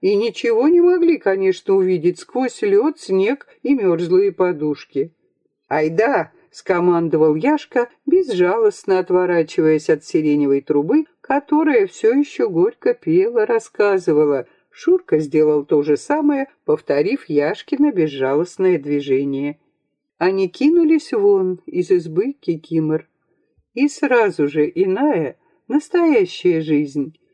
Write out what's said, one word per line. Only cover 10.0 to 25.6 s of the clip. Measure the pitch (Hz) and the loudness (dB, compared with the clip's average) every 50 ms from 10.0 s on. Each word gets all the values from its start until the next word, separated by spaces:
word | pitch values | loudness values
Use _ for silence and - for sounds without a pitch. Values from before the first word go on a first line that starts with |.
| - | -2
сиреневой | - - 165 156 151 147 147 143 139 139 139 | -2 -2 -2 0 0 0 2 2 2 0 0
трубы, | 139 - 147 143 147 165 254 311 302 - _ _ | 0 0 -2 0 0 0 0 0 -2 -4 _ _
которая | - - 269 285 285 - 302 302 320 302 277 233 196 | -6 -4 -4 -4 -2 0 0 0 2 2 2 2 0
все | 180 - - - 220 247 | 0 -2 -2 0 0 2
еще | 277 294 - - - 240 214 | 2 0 -2 -4 -4 -4 -2
горько | 180 160 175 226 - _ - 254 240 | 0 0 0 0 -2 _ -4 -4 -4
пела, | - _ - 160 180 190 233 240 240 214 | -2 _ 0 0 2 2 0 0 0 0
рассказывала. | 214 240 226 - - - - 208 202 196 190 180 175 156 147 156 147 143 135 120 - _ _ _ _ | 0 0 -2 -4 -4 -4 -2 0 2 0 0 0 0 2 2 2 2 0 -2 -4 -8 _ _ _ _
Шурка | _ - - - 359 370 - - - 151 | _ -6 -2 0 0 0 0 -2 -2 -2
сделал | 156 143 135 151 156 151 151 147 143 | -2 0 0 2 2 2 2 0 0
то | - 160 147 143 | 0 0 0 2
же | 151 147 | 0 0
самое, | 139 - - 285 311 302 294 294 269 277 - _ _ _ | -2 -2 -2 -2 0 0 0 0 -2 -4 -8 _ _ _
повторив | - 147 156 - - 143 143 151 190 254 277 - - | -4 -4 -4 -2 -2 -2 0 0 0 -2 -6 -6 -4
Яшкино | 156 143 143 151 202 - - - - 254 294 294 247 | -2 0 0 0 -2 -6 -8 -6 -2 0 0 0 2
безжалостное | 180 160 156 139 135 131 131 135 147 175 180 - - 185 185 180 156 | 0 -2 -2 -2 -2 -2 -2 0 -2 -2 -4 -4 -2 0 0 0 0
движение. | 139 147 147 143 139 139 131 135 139 139 135 135 139 147 151 - _ _ _ _ _ _ _ _ _ _ _ - | -2 -4 -4 -4 -2 -2 -2 -2 -2 -2 -4 -4 -6 -6 -8 -10 _ _ _ _ _ _ _ _ _ _ _ -4
Они | 165 180 190 190 190 180 | -2 -2 0 0 -2 -4
кинулись | - - 254 302 339 349 330 302 320 302 - - - | -2 0 0 2 4 4 4 2 2 0 0 -2 -2
вон | 220 196 202 202 190 190 185 185 180 _ | 0 2 2 2 2 2 -2 -4 -6 _
из | - 151 180 180 160 | -8 -6 -4 -2 0
избы | 190 180 160 160 156 170 214 269 277 | 0 0 0 -2 -4 -4 -4 -4 -6
Кикимор. | - - - 170 156 - - 165 160 160 151 156 156 - _ _ _ _ _ _ _ _ _ _ _ _ _ _ | -8 -6 -6 -6 -6 -8 -6 -4 -2 -2 -2 -2 -4 -6 _ _ _ _ _ _ _ _ _ _ _ _ _ _
И | 233 277 294 | -2 -2 -2
сразу | - - - - 494 480 320 403 - - 147 143 | 0 -2 -2 0 2 2 2 2 0 -2 -2 -2
же | 143 156 147 - - | 0 0 -2 0 0
иная, | 165 190 190 185 220 277 302 269 175 156 131 - _ _ _ _ _ | 0 0 0 0 0 0 0 0 0 -2 -4 -8 _ _ _ _ _